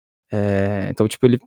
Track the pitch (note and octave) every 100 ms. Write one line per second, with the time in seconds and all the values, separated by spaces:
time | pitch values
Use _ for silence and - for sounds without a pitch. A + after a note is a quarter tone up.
0 | _ _ - G#2+ G#2 G2 G2 G2+ F#2+ G2+
1 | A2 - B2+ A#2+